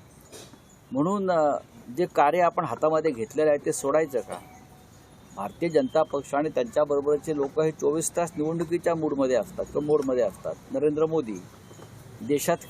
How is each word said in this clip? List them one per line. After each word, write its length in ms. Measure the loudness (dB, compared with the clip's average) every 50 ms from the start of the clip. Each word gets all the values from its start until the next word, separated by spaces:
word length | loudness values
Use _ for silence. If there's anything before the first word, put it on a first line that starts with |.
| -20 -20 -20 -20 -20 -20 -20 -20 -20 -20 -20 -20 -20 -20 -20 -20 -16 -8
म्हणून, 400 | -2 -2 0 0 0 -2 0 0
अ, 260 | 2 2 2 2 0 -2 -6 -12 -20 -20 -18 -8 -4
जे 80 | -2 -2
कार्य 360 | 0 4 4 4 4 4 4
आपण 240 | 2 2 2 0 -4
हातामध्ये 460 | -2 -2 0 2 2 2 2 0 0
घेतलेलं 380 | -2 -4 -6 -6 0 2 4 4
आहे, 160 | 4 2 0
ते 80 | -2 -4
सोडायचं 460 | -2 0 2 2 2 2 2 -2 -4
का? 180 | -4 -4 -10 -12 -14 -16 -20 -20 -20 -20 -20 -20 -20 -20 -20 -20 -20 -20 -20 -20 -20 -18 -12
भारतीय 340 | -10 -10 -10 -6 -4 -2 2
जनता 340 | 4 2 2 4 2 2 2
पक्ष 300 | 2 -2 -6 -4 -2 -2
आणि 160 | 0 0 0
त्यांच्याबरोबरचे 840 | -2 -2 -2 0 0 0 2 2 2 0 2 2 0 0 0 -2 -2
लोक 240 | -2 -2 -2 0 0
हे 120 | 0 0
चोवीस 440 | 0 0 0 0 0 0 -2 -4 -2
तास 160 | -2 -4 -2 -2
निवडणुकीच्या 580 | -4 -2 -2 -2 -2 -2 -2 -2 -2 0 0 0
मूडमध्ये 400 | 0 0 -2 0 0 0 2 2
असतात 300 | 2 0 -2 -6 -8 -6
किंवा 200 | -4 -4 -2 0
मोडमध्ये 380 | 2 2 2 2 2 2 2 2
असतात. 320 | 0 -2 -6 -8 -8 -8 -10 -10 -8
नरेंद्र 340 | -4 0 0 0 2 2 0
मोदी 380 | 0 0 -2 -2 -4 -6 -10 -12 -16 -20 -20 -20 -20 -20 -20 -20 -20 -20 -20 -20 -20 -16 -8
देशात 360 | -4 0 0 0 2 0 -2 -2 0